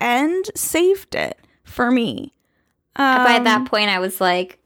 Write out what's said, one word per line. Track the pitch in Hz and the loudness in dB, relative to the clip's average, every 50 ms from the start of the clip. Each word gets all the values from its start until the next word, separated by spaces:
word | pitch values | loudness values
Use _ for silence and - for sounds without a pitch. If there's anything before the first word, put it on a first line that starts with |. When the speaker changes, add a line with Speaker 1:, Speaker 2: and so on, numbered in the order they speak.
Speaker 1:
end | - 240 240 254 285 311 349 370 381 - - | -4 -2 0 0 0 0 -2 -2 -4 -6 -8
saved | - - - - 320 349 370 392 381 - - - | -8 -6 -2 0 2 4 4 2 0 -2 -6 -6
it | - 76 - - - _ _ _ _ _ | -6 -6 -6 -8 -12 _ _ _ _ _
for | - - - 247 240 254 | -12 -6 -2 0 2 2
me. | 254 233 190 117 - - - - _ _ _ _ _ _ _ _ _ _ _ _ | 0 0 -2 -4 -8 -10 -14 -16 _ _ _ _ _ _ _ _ _ _ _ _
Speaker 2:
By | - 277 269 262 254 247 247 240 233 240 | -2 0 2 2 4 4 4 4 4 4
that | 226 220 214 | 2 2 0
Speaker 1:
Um, | 254 | 0
Speaker 2:
point, | 254 - 208 208 208 | -2 -2 0 0 0
I | 196 185 | 0 -2
was | 185 190 190 - | -2 -4 -2 -2
like, | 190 180 180 180 185 185 - - _ | 0 0 0 0 -2 -6 -10 -10 _